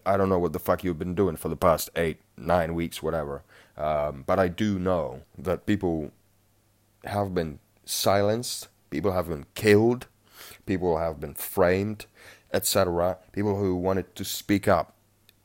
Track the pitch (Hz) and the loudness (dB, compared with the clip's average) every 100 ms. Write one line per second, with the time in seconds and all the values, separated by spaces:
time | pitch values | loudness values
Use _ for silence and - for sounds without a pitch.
0 | 92 98 95 92 87 78 - 90 90 80 | 0 2 4 2 2 -2 -2 0 0 -4
1 | 87 87 95 76 82 80 90 78 - - | -2 0 0 0 -6 2 4 4 0 -2
2 | 82 76 _ - 76 87 82 85 85 - | -2 -4 _ -8 0 2 2 -2 -4 -6
3 | 80 80 73 69 - - - - 76 76 | -4 -4 -4 -8 -14 -20 -20 -6 -2 0
4 | 76 69 67 92 92 85 107 98 90 90 | -2 -4 -2 2 2 0 -2 0 0 0
5 | 67 67 - - 69 82 - 104 95 82 | -2 -8 -16 -10 -4 -4 0 0 0 -2
6 | 73 - _ _ _ _ _ _ _ _ | -4 -12 _ _ _ _ _ _ _ _
7 | - 101 101 90 82 71 _ _ - - | -6 -2 -2 -2 -4 -6 _ _ -10 -2
8 | 110 98 101 113 123 - - _ _ 78 | 2 4 2 0 -4 -10 -12 _ _ -4
9 | 95 92 85 78 69 - 107 104 117 123 | -2 0 -2 -6 -10 0 6 6 6 2
10 | - _ _ - - - - 92 90 80 | -4 _ _ -20 -20 -12 -4 -2 0 0
11 | 82 73 76 71 - - 90 92 104 107 | 0 -4 -10 -10 -6 2 4 4 0 -6
12 | - _ - - _ 98 - 104 92 87 | -12 _ -20 -20 _ -4 0 2 2 2
13 | 90 90 - 95 104 98 98 90 92 95 | 0 -2 -8 -4 -2 0 0 0 0 -2
14 | 87 - 98 - - 101 107 87 - _ | -4 -8 -8 -6 0 0 4 2 0 _
15 | _ _ _ _ | _ _ _ _